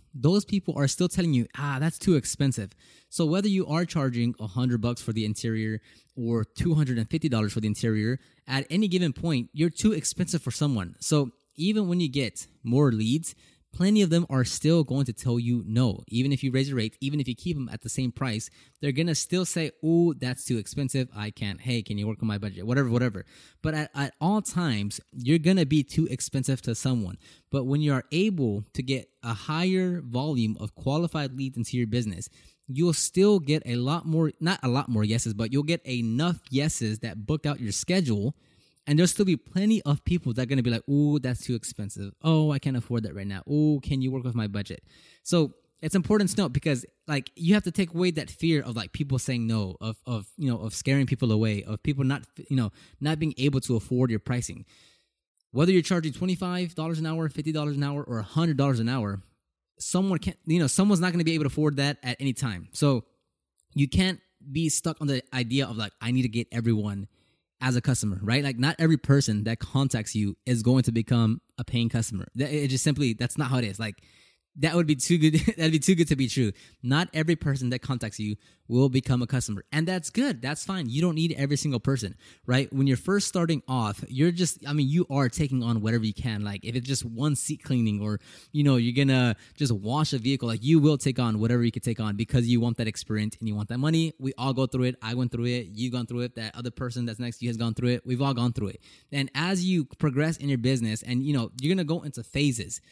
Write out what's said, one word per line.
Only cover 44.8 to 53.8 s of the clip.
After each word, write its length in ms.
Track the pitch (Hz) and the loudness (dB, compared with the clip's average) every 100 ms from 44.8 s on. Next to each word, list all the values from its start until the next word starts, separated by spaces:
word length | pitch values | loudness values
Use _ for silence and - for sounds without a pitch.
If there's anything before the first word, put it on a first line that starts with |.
| _ - - _ | _ -20 -20 _
So 320 | - 175 143 - _ - | 0 2 2 -4 _ -10
it's 140 | 156 196 | -2 -2
important 340 | - 208 196 | 2 2 2
to 80 | - | 2
note 160 | 165 | 0
because, 320 | 123 160 127 - _ - | 0 0 -2 -4 _ -6
like, 240 | 143 - - | -6 -6 -4
you 200 | 170 214 | 2 4
have 80 | |
to 80 | 180 | 2
take 240 | 165 180 165 | -2 -2 0
away 160 | 180 | 0
that 180 | 160 - | 0 -6
fear 320 | - 165 156 | -2 2 2
of, 140 | 123 113 | 0 -6
like, 160 | 92 | -6
people 260 | - 143 131 | -6 -2 -2
saying 300 | - 123 113 | -2 -2 0
no, 280 | 113 95 85 | 0 -2 -4
of, 160 | 110 107 - | -8 -8 -6
of, 260 | 113 95 - | -6 -8 -4
you 100 | 139 | -2
know, 120 | 113 | -2
of 160 | 107 - | -4 -4
scaring 320 | - 139 131 | 0 2 2
people 240 | 131 123 | 0 2
away, 320 | 107 110 104 | 2 2 0
of 180 | - 107 | -4 -6
people 220 | - 139 | -4 0
not, 240 | 131 139 - - - | 0 -2 -6 -16 -2
you 80 | 135 | 0
know, 160 | 107 - - - | 0 -4 -20 -6
not 160 | 147 156 | -2 0
being 160 | 160 131 | -2 0
able 200 | 139 131 | 2 2
to 140 | - | 0
afford 360 | 117 | 0